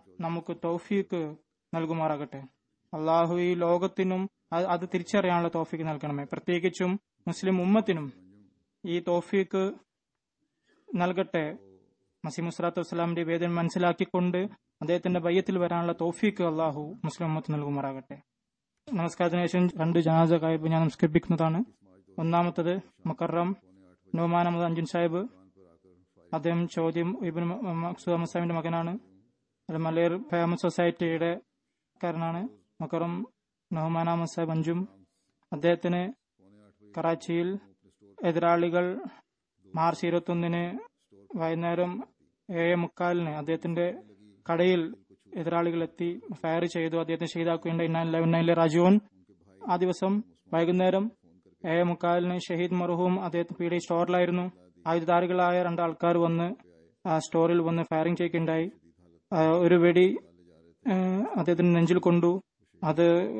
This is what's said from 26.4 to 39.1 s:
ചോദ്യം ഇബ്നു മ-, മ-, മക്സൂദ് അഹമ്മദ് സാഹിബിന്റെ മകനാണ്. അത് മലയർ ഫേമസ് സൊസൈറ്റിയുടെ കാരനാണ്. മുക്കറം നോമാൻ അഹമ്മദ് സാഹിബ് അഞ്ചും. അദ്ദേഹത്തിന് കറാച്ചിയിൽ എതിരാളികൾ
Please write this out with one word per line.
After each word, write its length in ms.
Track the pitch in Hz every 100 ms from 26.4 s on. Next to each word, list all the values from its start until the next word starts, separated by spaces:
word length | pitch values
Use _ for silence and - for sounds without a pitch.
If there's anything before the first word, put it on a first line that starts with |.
| 160 170 170
ചോദ്യം 580 | - 165 165 170 254 185
ഇബ്നു 200 | 160 170
മ-, 160 | 196
മ-, 120 | 202
മക്സൂദ് 360 | 165 170 180 -
അഹമ്മദ് 200 | 170 165
സാഹിബിന്റെ 260 | 175 170 165
മകനാണ്. 440 | 165 165 165 202 - _ _ _ _ _ -
അത് 80 | 160
മലയർ 440 | 160 165 170 180 262
ഫേമസ് 300 | 170 170 175
സൊസൈറ്റിയുടെ 800 | 180 - 170 170 170 165 170 180 - _ _ _ _ _
കാരനാണ്. 460 | 175 165 165 170 233 - _ -
മുക്കറം 460 | 160 165 170 175 220 _ _ _ -
നോമാൻ 360 | 165 160 165 170
അഹമ്മദ് 180 | 170 165
സാഹിബ് 240 | - 165
അഞ്ചും. 380 | 160 156 170 196 _ _ _ _ _ -
അദ്ദേഹത്തിന് 600 | 151 170 170 175 175 180 269 _ _ _ 104 107 _ - 165
കറാച്ചിയിൽ 640 | 165 165 - 170 175 202 - _ _ _ - -
എതിരാളികൾ 800 | 180 165 170 170 175 175 180 202 349